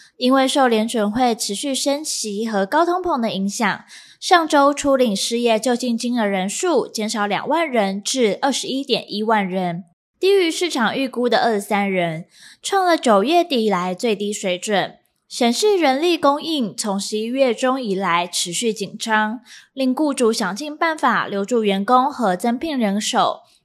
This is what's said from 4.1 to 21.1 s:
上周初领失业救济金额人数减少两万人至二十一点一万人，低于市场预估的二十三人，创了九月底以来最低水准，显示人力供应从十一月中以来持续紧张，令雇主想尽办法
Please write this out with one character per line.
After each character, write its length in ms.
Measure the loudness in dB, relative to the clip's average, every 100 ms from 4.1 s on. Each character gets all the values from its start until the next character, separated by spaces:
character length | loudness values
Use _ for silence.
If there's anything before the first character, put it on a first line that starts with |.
| _
上 280 | 2 4 4
周 280 | 4 4
初 200 | 2 2
领 220 | 2 2 0
失 220 | -2 0
业 200 | 0 2
救 160 | 0
济 200 | 0 -2
金 240 | -4 -2 -2
额 60 | 0
人 200 | 0 -2
数 400 | -4 0 0 0
减 220 | -4 -4
少 180 | -4 -2
两 220 | -4 -2
万 180 | -2 0
人 360 | 0 0 -2
至 360 | -4 0 2 2
二 100 | -2
十 140 | -2 -4
一 180 | -6
点 200 | -4 -6 -6
一 120 | -4
万 260 | 0 0 0
人， 360 | -4 -4 -6 -10 _ _ _
低 120 | 2
于 200 | 2 2
市 180 | -2 -2
场 260 | 0 -2
预 140 | -2 -4
估 180 | -2 0
的 120 | 2
二 160 | 2
十 60 | 0
三 280 | -2 -2 0
人， 360 | 0 -2 -4 -12 -20 -20 -14
创 240 | -4 0
了 140 | 2 2
九 260 | 4 4
月 180 | 4 2
底 220 | 2 0
以 60 | 0
来 240 | 0 -2
最 200 | -2 -2
低 160 | -2 -4
水 280 | -4 -4 -4
准， 380 | -2 -2 -2 -6 _ _ _
显 240 | 0 0
示 280 | 2 2 4
人 240 | 4 2
力 160 | 2 2
供 240 | 2 2
应 340 | -2 -2 -2 -4
从 240 | -4 -4
十 160 | -4 -4
一 60 |
月 320 | -2 0 2
中 260 | 2 0 0
以 140 | -2
来 320 | -2 0 0 0
持 260 | -4 -4
续 220 | -2 -2
紧 200 | -2 -6 -8
张， 420 | 0 0 0 -4 -14 -20 -12
令 220 | -4 -2
雇 180 | 2 0
主 180 | 2 2
想 240 | 2 -4
尽 220 | -6 -8 -4
办 220 | -2 0
法 280 | 0